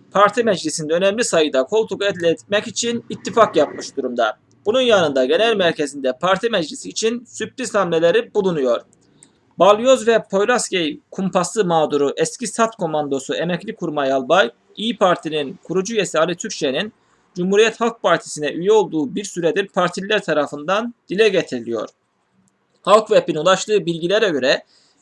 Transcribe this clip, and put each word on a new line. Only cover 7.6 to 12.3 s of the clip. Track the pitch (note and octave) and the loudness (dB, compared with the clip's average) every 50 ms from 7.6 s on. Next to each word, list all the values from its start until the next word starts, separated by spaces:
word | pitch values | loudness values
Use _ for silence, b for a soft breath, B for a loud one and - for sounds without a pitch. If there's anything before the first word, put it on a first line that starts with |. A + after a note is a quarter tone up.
| B3+ G3+ - | -8 -4 -2
hamleleri | G#3 F#3+ F3 E3+ D#3+ E3 E3+ F3 A3+ A#3 - - | 0 0 0 2 2 4 4 4 2 0 0 -2
bulunuyor. | G#3+ F#3+ F#3+ E3+ D3+ C3 B2 A#2 B2 - _ _ _ _ b b b b b b b b b _ - | -2 0 0 0 0 0 0 0 0 -4 _ _ _ _ b b b b b b b b b _ 4
Balyoz | E3+ G3 G#3 G#3 A#3 C4 C4 A#3 G#3+ A3+ | 6 6 6 6 6 4 4 4 4 4
ve | A3+ G#3+ - - | 2 2 2 0
Poyrazköy | F#3+ G3 G#3 G#3+ B3 A3+ - - G3+ F#3 E3 D3 - - - _ | 0 0 2 2 2 0 0 -2 -2 -2 -2 -4 -6 -8 -12 _
kumpası | - - F#3+ F#3 - F#3 F3 F3 - A3+ G3+ | -8 -6 -4 -2 0 0 -2 0 0 -2 0
mağduru | F3 E3 D#3+ D3+ C3 D3 C#3+ C#3+ C#3 - - | 2 2 2 2 2 2 2 0 0 0 0
eski | D#3+ D#3+ | -2 -4